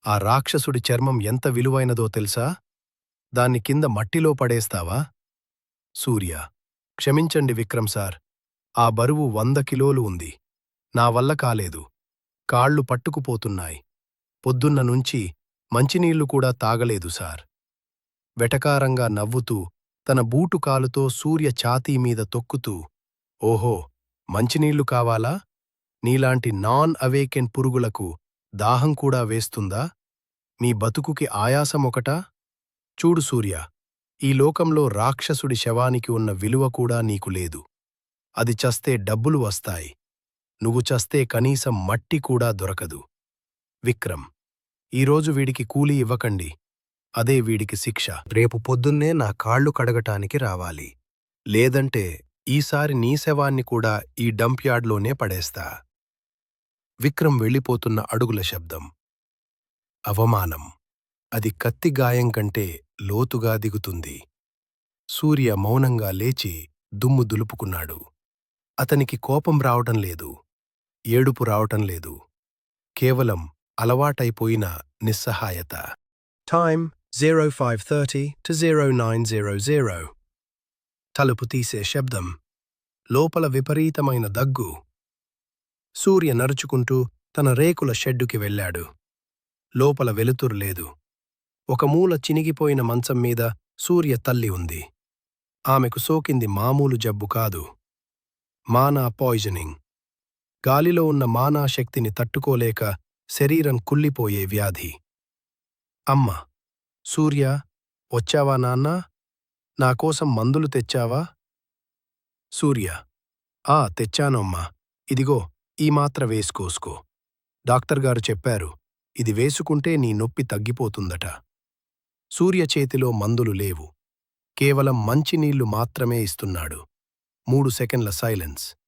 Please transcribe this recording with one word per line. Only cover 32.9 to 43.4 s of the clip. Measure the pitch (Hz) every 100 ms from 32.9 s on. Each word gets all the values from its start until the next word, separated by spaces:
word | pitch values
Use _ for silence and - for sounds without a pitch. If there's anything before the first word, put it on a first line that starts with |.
| -
చూడు | 170 170
సూర్య, | 143 127 107 82 78 _ _ _ _ _
ఈ | 135
లోకంలో | 135 143 156 165 151 139
రాక్షసుడి | 101 117 131 - 147 135
శవానికి | 120 - 113 127 127 113
ఉన్న | 117 110
విలువ | 95 104 127 135
కూడా | 120 120 117
నీకు | 110 101 -
లేదు. | 92 87 73 - _ _ _ _ _ _ -
అది | 117
చస్తే | 117 127 117 - 123
డబ్బులు | 98 110 123 156
వస్తాయి. | 113 92 - 85 78 - _ _ _ _ _ _
నువ్వు | 113 120
చస్తే | 123 127 - 147
కనీసం | 127 117 123 139 - 107 92
మట్టి | 113 - 160
కూడా | 135 127 120
దొరకదు. | 101 95 95 87 76 - _ _ _